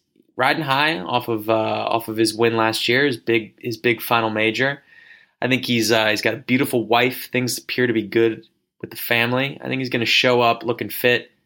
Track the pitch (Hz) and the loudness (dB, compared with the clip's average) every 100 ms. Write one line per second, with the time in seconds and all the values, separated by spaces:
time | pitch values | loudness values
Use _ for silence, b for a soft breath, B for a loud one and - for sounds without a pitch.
0 | _ _ _ - 131 151 147 135 151 170 | _ _ _ -2 0 0 0 0 0 -2
1 | 165 123 120 110 107 113 110 107 107 117 | -4 -4 -2 -4 0 0 0 -2 -2 -2
2 | 113 110 110 107 117 113 110 110 - 123 | -2 0 0 2 2 2 0 0 0 2
3 | 143 117 - 117 104 - 123 113 123 117 | 2 0 0 0 -2 -8 -10 -4 -2 -2
4 | - 117 113 107 110 107 135 147 B B | 0 0 0 0 0 0 -2 -4 B B
5 | B B B B 123 127 127 120 107 113 | B B B B -2 0 0 0 2 2
6 | 107 107 113 110 - 127 135 123 107 117 | 2 0 -2 -4 -2 0 2 0 2 2
7 | 127 127 - 127 123 - - - 123 113 | 2 -2 -6 -4 -2 -4 -6 0 0 0
8 | 98 117 113 107 - _ _ _ - - | 0 2 2 0 -10 _ _ _ -16 -12
9 | - 117 120 123 139 - 127 131 127 127 | -2 0 0 0 -4 -6 -6 -4 -2 -2
10 | 113 - 127 123 117 117 113 117 104 - | 0 2 4 4 2 0 -2 -4 -6 0
11 | 127 120 - _ | 2 2 0 _